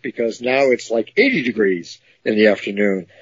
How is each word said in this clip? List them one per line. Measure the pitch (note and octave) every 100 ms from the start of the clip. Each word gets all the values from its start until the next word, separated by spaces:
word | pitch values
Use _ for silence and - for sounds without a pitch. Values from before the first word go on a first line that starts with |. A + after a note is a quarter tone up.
because | B2+ - A#2 G#2
now | A#2+ C3 C#3
it's, | A#2 -
like, | A2+ G#2+ -
eighty | C4+ A3+
degrees | B2 A2 G2+ F2+ - - _ _
in | - G#2+
the | G#2+
afternoon. | G2 - G2+ G#2 F#2+ E2+ -